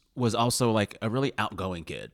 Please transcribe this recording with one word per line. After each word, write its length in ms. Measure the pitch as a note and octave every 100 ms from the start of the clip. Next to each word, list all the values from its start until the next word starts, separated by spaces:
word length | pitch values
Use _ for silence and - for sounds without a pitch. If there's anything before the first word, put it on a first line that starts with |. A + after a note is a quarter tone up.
| _ -
was 200 | A#2+ A2+
also, 360 | A#2+ - A#2+
like, 260 | A2 G2+ -
a 80 | A2
really 220 | B2 C#3 -
outgoing 480 | G#2+ F#2+ F#2+ F2 D#2+
kid. 260 | A#1+ -